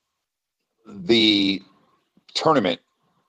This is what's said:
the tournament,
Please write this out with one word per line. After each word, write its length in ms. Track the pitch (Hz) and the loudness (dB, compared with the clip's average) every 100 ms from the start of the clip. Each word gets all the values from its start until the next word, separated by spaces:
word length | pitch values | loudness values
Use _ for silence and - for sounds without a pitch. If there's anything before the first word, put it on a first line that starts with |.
| _ _ _ _ _ _ _ _ - | _ _ _ _ _ _ _ _ -20
the 760 | 98 87 117 110 101 95 98 - _ _ _ _ _ - | -8 0 2 2 2 0 -4 -10 _ _ _ _ _ -14
tournament, 480 | - 160 147 95 - _ _ _ _ | -4 0 0 0 -4 _ _ _ _